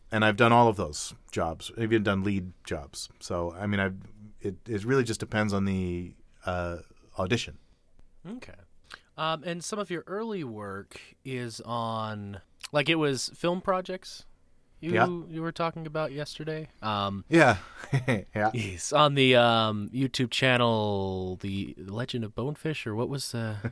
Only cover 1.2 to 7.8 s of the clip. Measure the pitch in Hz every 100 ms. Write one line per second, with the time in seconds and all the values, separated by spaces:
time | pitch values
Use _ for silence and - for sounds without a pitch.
1.2 | - - 82 87 - - 110 110 101 98
2.2 | 98 98 92 - - 80 71 - - -
3.2 | - 90 85 85 104 101 98 95 - -
4.2 | 104 - 104 90 - 107 107 135 113 107
5.2 | - 107 107 98 98 95 90 87 90 -
6.2 | - - - 90 87 85 - - - -
7.2 | 92 117 - - _ _